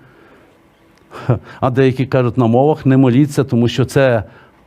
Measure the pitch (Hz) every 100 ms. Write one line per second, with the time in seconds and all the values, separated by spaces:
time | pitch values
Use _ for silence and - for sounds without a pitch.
0 | _ _ _ - _ _ _ _ _ _
1 | _ - - 123 - - 131 127 131 127
2 | 127 131 123 127 113 123 147 147 135 131
3 | 131 120 147 143 - 120 120 - 123 147
4 | 131 117 - - - _